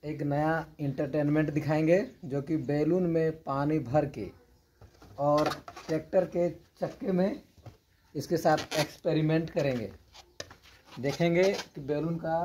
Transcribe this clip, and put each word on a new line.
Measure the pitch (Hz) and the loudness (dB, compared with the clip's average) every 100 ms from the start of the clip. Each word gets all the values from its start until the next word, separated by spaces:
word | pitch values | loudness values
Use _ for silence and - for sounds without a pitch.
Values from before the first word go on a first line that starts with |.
| 147 | -8
एक | 151 | -4
नया | 147 143 156 160 156 - | -2 2 2 0 -4 -6
entertainment | 143 135 147 147 147 151 156 | -6 -2 -2 0 2 2 2
दिखाएंगे, | 151 143 156 160 175 254 - | 0 0 2 4 4 2 -8
जो | - 139 | -6 -6
कि | 139 156 | -2 -4
बैलून | 131 147 151 180 180 | 0 0 2 2 2
में | 165 160 160 | 2 0 -2
पानी | - 139 143 156 | -4 -2 0 0
भर | 120 151 147 | 2 0 0
के | 127 92 - _ _ _ _ - _ - - | -4 -10 -12 _ _ _ _ -20 _ -20 -2
और | 143 147 151 - - - - | 2 4 2 -2 -14 -18 -4
ट्रैक्टर | 156 156 190 175 | -4 0 0 0
के | 175 175 | 0 -2
चक्के | 170 - _ 165 - 247 | -2 -18 _ -8 -6 -2
में | 180 190 262 - - - - _ _ _ | 2 2 -2 -14 -20 -20 -20 _ _ _
इसके | 151 135 165 | -10 -2 0
साथ | 165 156 - 156 | 2 2 0 -2
experiment | 151 - 175 156 156 160 160 | -4 -4 -2 2 2 2 0
करेंगे। | 175 143 127 101 - _ - - _ - - - - - | -2 0 0 -4 -10 _ -20 -20 _ -18 -18 -20 -20 -20
देखेंगे | - 127 143 170 170 | -6 -4 0 2 4
कि | 190 202 - - | 4 2 -6 -12
बैलून | 135 147 160 165 | -4 -4 -2 -4
का | 165 165 | -2 -2